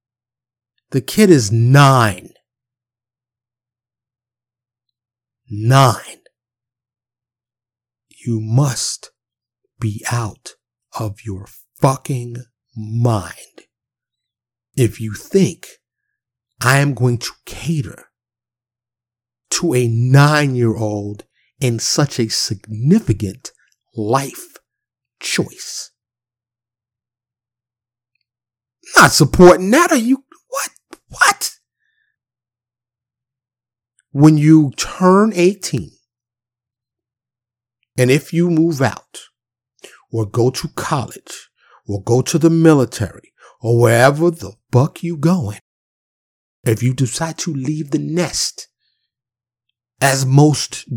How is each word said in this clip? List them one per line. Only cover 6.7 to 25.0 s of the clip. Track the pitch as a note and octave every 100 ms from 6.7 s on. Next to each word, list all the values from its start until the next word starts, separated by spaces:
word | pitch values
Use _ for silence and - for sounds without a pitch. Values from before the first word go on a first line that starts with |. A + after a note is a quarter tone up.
| _ _ _ _ _ _ _ _ _ _ _ _ _ _ _ B2
You | A2+
must | G#2+ A#2 C#3+ A#2+ - - - _ _ _ _ _ _ -
be | A2 G2+ -
out | A#2+ A2+ F2+ - - _ _ _ -
of | A2 G2 G#2
your | F#2+ G2+ - _ -
fucking | C#3 C3+ - C3 A#2+ A#2+ - _ _ A2
mind | G#2+ A2+ A#2+ G#2+ F#2 - - _ - _ _ _ _ _ _ _ _ _ _ -
if | A2+ -
you | A2
think | G2+ - G3 C#3 E2 - _ _ _ _ _ _ _ _ -
I | A#2 C#3
am | C#3+
going | A#2+ B2 A#2
to | - - -
cater | - C3+ D#3+ F#2 D#2 - _ _ _ _ _ _ _ _ _ _ _ _ _ -
to | - E3+
a | B2+ A#2+
nine-year-old | A2+ B2 C3+ C#3+ D3+ C#3+ B2+ A#2 A2 G#2+ G#2 G2+ G#2 - _ _ -
in | C3 A2+
such | - - D3 -
a | A2+
significant | - - G2+ - G#2+ C3 G#3+ A3 G2 G2 G2 - _ _ _ _ A2+
life | G#2 C3 C#3 - - - _ _ _ _